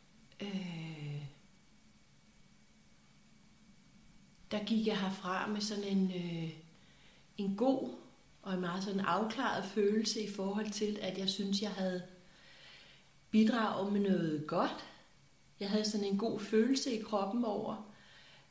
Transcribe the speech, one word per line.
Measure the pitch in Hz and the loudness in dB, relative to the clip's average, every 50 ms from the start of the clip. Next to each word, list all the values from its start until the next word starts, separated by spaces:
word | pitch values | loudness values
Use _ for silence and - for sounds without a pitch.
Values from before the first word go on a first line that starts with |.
| - - - - - - - - | -20 -20 -20 -20 -20 -20 -12 -10
øh, | 202 202 196 190 180 175 170 165 160 160 160 151 147 147 147 147 147 139 - - - - - - - - - - - - - - - - - - - - - - - - - - - - - - - - - - - - - - - - - - - - - - - - - - - - - - - - - - - - - - - - | -8 -4 -4 -4 -4 -6 -6 -8 -8 -8 -8 -8 -8 -8 -6 -8 -8 -10 -14 -16 -20 -20 -20 -20 -20 -20 -20 -20 -20 -20 -20 -20 -20 -20 -20 -20 -20 -20 -20 -20 -20 -20 -20 -20 -20 -20 -20 -20 -20 -20 -20 -20 -20 -20 -20 -20 -20 -20 -20 -20 -20 -20 -20 -20 -20 -20 -20 -20 -20 -20 -20 -20 -20 -20 -20 -20 -20 -20 -20 -20 -8 -4
der | 214 208 208 | -4 -2 0
gik | - 226 214 220 220 | 2 2 2 4 2
jeg | 208 185 | 2 2
herfra | 190 190 190 - - 180 185 190 - 214 | 0 0 -2 -4 -4 -4 -2 -2 0 -2
med | 208 208 | -2 -2
sådan | 208 208 214 202 202 196 196 190 | -2 -2 -2 -2 -2 2 2 4
en, | 190 185 | 4 2
øh, | 180 180 175 170 170 165 165 160 151 - - - - - - - - - - - - - - - - - | 2 -2 -4 -4 -2 -4 -4 -4 -6 -10 -14 -20 -20 -20 -20 -20 -20 -20 -20 -20 -20 -20 -20 -14 -8 -4
en | 202 196 196 | -2 -2 0
god | 196 240 269 277 - - - - - - - - - - - - - | 2 4 4 4 2 0 -4 -8 -10 -16 -20 -20 -20 -20 -20 -20 -14
og | - 196 190 | -8 -4 -4
en | 180 | -2
meget | 180 170 175 190 196 | -2 -2 -2 -4 -2
sådan | 208 190 196 | -2 -2 0
afklaret | 190 170 170 190 220 220 - 277 254 214 - - 190 | 0 2 2 2 2 0 -2 -2 -2 0 0 -2 -4
følelse | - - 220 202 202 214 220 - - - 233 | -2 0 2 4 4 4 4 2 0 0 -2
i | 214 196 - | -2 -4 -4
forhold | - 190 196 196 214 214 214 | -4 -2 -2 -2 -2 -2 -4
til, | 202 - 214 208 208 - | -2 -2 -2 -2 -2 -2
at | - 190 190 190 | -4 -4 -4 -2
jeg | 190 185 | -2 -2
synes, | - - 202 196 196 196 | -2 -2 0 0 0 0
jeg | 214 202 | -2 -2
havde | 185 190 190 185 180 180 175 - - - - - - - - - - - - - - - - - - - - - - - - - - | -2 -2 -2 0 -2 -2 -4 -8 -14 -20 -20 -20 -20 -20 -20 -20 -20 -20 -20 -20 -20 -20 -20 -20 -20 -20 -20 -20 -20 -20 -6 2 6
bidraget | 220 220 220 247 226 220 202 - - 196 202 208 | 6 6 6 6 4 2 0 0 0 0 0 2
med | 202 | 2
noget | 202 190 185 170 165 160 151 147 - - | 4 4 4 4 4 2 0 0 -2 0
godt. | 165 180 240 302 - - - - - - - - - - - - - - - - - - | 0 2 2 0 -2 -6 -12 -16 -18 -20 -20 -20 -20 -20 -20 -20 -20 -20 -20 -18 -10 -8
Jeg | 202 196 | -4 0
havde | 208 214 214 214 | 2 2 2 2
sådan | 214 208 202 196 | 0 0 0 0
en | 196 202 | 0 0
god | 226 226 - - | 0 0 -2 -2
følelse | - - 226 220 226 262 269 262 - 277 | -2 4 4 6 6 6 4 2 2 0
i | 233 214 | -2 -2
kroppen | - - 214 202 196 190 208 240 240 | -2 0 0 0 0 2 0 0 0
over, | 220 202 202 - - 220 214 - - - - - - - - - - - - - - | 0 0 -2 -2 -4 -6 -8 -10 -14 -18 -20 -20 -20 -20 -20 -20 -20 -20 -20 -20 -20